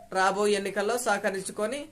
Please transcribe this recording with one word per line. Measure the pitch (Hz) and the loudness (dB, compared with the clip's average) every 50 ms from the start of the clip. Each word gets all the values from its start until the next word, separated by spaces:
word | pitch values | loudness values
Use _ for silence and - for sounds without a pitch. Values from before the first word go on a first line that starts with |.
| - - | -12 -4
రాబోయే | 190 190 190 196 190 202 208 208 202 | 0 2 2 4 4 2 2 2 2
ఎన్నికల్లో | 196 196 196 196 208 196 214 240 240 | 2 0 -2 -2 -2 0 0 -2 0
సహకరించుకొని | - 220 202 202 214 196 196 190 185 - - 214 214 214 269 294 294 - | 0 0 0 0 0 -2 -2 -4 -6 -8 -4 -4 -4 -2 -4 -6 -8 -12